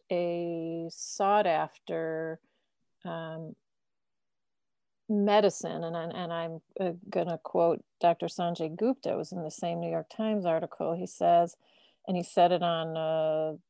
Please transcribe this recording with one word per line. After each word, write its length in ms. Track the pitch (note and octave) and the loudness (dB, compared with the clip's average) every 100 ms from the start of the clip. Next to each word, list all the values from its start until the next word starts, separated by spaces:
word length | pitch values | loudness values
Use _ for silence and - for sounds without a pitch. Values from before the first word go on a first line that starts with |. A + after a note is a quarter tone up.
| - | -4
a 800 | F3+ F3 E3+ E3+ E3+ E3 E3 E3 | -2 0 -2 -4 -4 -4 -6 -8
sought 560 | - - - G3 G#3 F#3+ | -10 -10 0 4 4 4
after, 920 | D#3 D#3 - - E3 D#3+ D#3+ D#3+ E3 _ _ _ _ _ _ | 2 -2 -6 -8 -4 -2 -4 -4 -8 _ _ _ _ _ _
um, 500 | F3+ E3 D#3+ D#3+ D#3+ - _ _ _ _ _ _ _ _ _ _ _ _ _ _ - | -10 -8 -8 -10 -12 -14 _ _ _ _ _ _ _ _ _ _ _ _ _ _ -2
medicine? 760 | G#3 G3+ G#3 G3+ - E3+ E3 | 2 6 6 6 2 -4 -6
And, 100 | E3 E3+ | -6 -6
and, 160 | E3 | -6
and 200 | F3+ E3+ | -6 -6
I'm, 280 | E3+ E3 E3 - - | -6 -6 -10 -12 -4
uh, 120 | F#3 F3 F#3+ | -4 -4 -4
gonna 300 | F#3+ E3+ E3 | -2 -2 -4
quote 440 | - F3+ E3+ D#3+ - _ | -2 2 4 2 -4 _
Doctor 260 | F3 - E3+ | 2 4 -2
Sanjay 480 | - F3 E3+ D#3+ | -2 -4 -2 -4
Gupta, 420 | E3 A#3 C4 - - | 0 0 0 -2 -4
was 140 | D#3 | -4
in 140 | F#3 | -8
the 60 | D#3+ | -8
same 260 | - F3 E3+ | -6 -4 -4
New 120 | E3+ | -2
York 180 | E3 D#3 | -4 -4
Times 300 | - A3 G#3 | -4 -2 0
article. 500 | F3+ D#3+ E3 - E3 | 2 0 -2 -4 -4
He 120 | E3+ F#3 | -4 -6
says, 500 | - F3 E3+ E3+ - _ _ _ _ - | 0 6 6 4 -2 _ _ _ _ -4
and 80 | F3+ | -4
he 80 | |
said 260 | F3 - F3 | 0 4 6
it 140 | F3 | 6
on, 320 | E3+ E3 D#3+ D#3+ | 2 0 -2 -2
uh, 600 | D#3+ D#3+ D#3 D#3 D#3 D3+ _ | -2 0 0 0 -2 -4 _